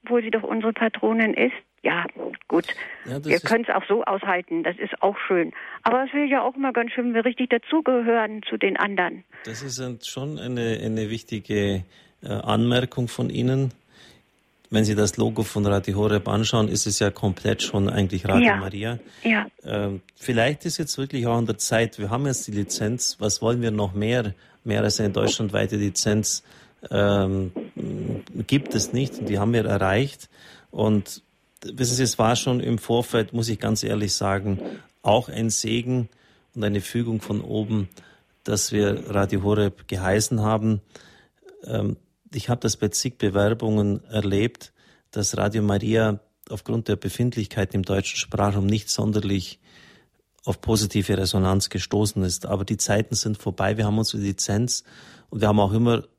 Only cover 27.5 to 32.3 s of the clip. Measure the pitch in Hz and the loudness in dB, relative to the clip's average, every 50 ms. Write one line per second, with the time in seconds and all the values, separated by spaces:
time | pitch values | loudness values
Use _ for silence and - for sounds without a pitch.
27.5 | - - - - _ - - - 101 - - - 107 107 - - - - 110 - | -6 -10 -12 -10 _ -10 -8 -8 -6 -6 -6 -6 -6 -8 -10 -10 -8 -8 -2 0
28.5 | 135 143 143 - - 110 - - - 123 135 131 - - 113 101 104 98 101 113 | 0 0 0 0 -2 -2 -2 0 -2 -2 -2 -2 -4 -8 -4 -2 -2 0 2 2
29.5 | 120 117 104 110 104 98 95 95 95 107 135 139 - - - _ _ - - - | 2 2 2 2 0 2 2 2 2 2 0 0 -4 -12 -20 _ _ -20 -20 -20
30.5 | - - - _ - - 107 107 107 104 95 - - - _ _ _ _ _ _ | -20 -20 -20 _ -4 0 2 2 2 2 0 -4 -14 -18 _ _ _ _ _ _
31.5 | _ _ - - - 131 127 120 127 127 131 117 - - 110 110 | _ _ -14 -14 -4 -2 0 0 2 2 2 0 2 2 4 4